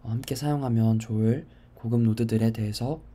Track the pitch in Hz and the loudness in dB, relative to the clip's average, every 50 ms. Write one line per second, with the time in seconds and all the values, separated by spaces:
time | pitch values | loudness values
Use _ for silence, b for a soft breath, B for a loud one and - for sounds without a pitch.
0 | - 117 113 117 - - 135 117 147 147 147 143 135 127 117 113 113 113 110 110 | -6 -4 -6 -4 -4 -4 -6 -4 -2 -2 -2 0 0 0 2 4 4 4 4 2
1 | 110 - 110 107 110 110 120 151 - B B B B B B - - 113 120 120 | 0 -2 -2 0 2 2 2 0 -4 B B B B B B -10 -4 -2 0 2
2 | 117 110 107 113 117 113 113 110 110 113 113 113 107 104 104 - 117 131 156 160 | 2 2 2 2 0 0 2 2 2 0 0 -2 -4 -4 -4 -4 -4 -6 -6 -8
3 | - - | -10 -20